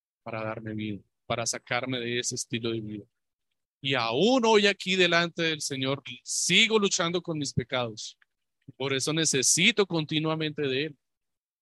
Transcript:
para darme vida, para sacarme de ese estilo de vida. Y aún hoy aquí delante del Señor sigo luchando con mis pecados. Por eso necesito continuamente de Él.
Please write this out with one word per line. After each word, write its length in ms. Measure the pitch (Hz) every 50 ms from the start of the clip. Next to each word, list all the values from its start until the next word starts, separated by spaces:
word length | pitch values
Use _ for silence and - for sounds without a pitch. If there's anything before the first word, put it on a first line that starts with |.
| _ _ _ _ -
para 200 | 113 113 113 110
darme 300 | 110 113 113 110 110 107
vida, 300 | 107 107 107 104 95 - _ _ _ _
para 200 | - 117 117 113
sacarme 540 | - - 117 _ - 127 120 123 131 131 123
de 200 | 117 117 120 123
ese 160 | 120 - 127
estilo 360 | 123 - - 120 117 117 117
de 100 | 113 113
vida. 240 | 104 104 107 104 101 _ _ _ _ _ _ _ _ _ _ _ _ _ _ _
Y 140 | - 135 135
aún 500 | 127 113 113 113 131 180 233 262 269 226
hoy 220 | 226 226 208 202
aquí 280 | 202 196 - - 185 185
delante 460 | 185 180 170 170 170 170 170 165 -
del 200 | 165 160 156 147
Señor 420 | - - 143 135 131 135 139 135 - - 123 123 -
sigo 540 | - - - - - 175 202 226 214 220
luchando 440 | 220 202 190 - - 175 170 175 180
con 160 | 175 - 165 151
mis 140 | 143 127 -
pecados. 640 | - 127 - 135 127 120 113 107 113 - - - _ _ _ _ _ _ _ _ _ _ - -
Por 160 | - 131 139 135
eso 180 | 135 131 156
necesito 760 | 151 160 160 151 - 135 123 - - 160 180 226 233 - 202
continuamente 760 | - 175 165 151 - 160 156 156 160 160 160 156 151 151 -
de 240 | 147 135 127 135 151
Él. 120 | 160 143 _ _ _ _ _ _ _ _ _ _ _ _ _